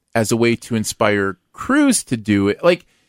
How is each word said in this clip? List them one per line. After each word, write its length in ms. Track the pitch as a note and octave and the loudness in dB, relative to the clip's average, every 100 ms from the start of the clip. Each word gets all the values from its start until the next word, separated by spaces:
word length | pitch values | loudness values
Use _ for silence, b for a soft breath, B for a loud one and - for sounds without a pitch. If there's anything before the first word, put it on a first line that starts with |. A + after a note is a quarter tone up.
| _ | _
as 180 | A2+ A2 | -4 0
a 40 | A#2 | 0
way 200 | A#2 A#2 | 0 0
to 180 | - | -4
inspire 640 | A2+ G#2+ - G#2+ G#2 G2 - _ | -4 -4 -2 0 0 -2 -6 _
Cruz 500 | - - C#4 C#4+ A#3 | -12 -2 0 2 0
to 120 | - B2 | -2 -6
do 320 | G#2 G2+ G2 | 0 2 2
it. 140 | G2 | 0
Like, 200 | F3 F3 _ _ | 0 0 _ _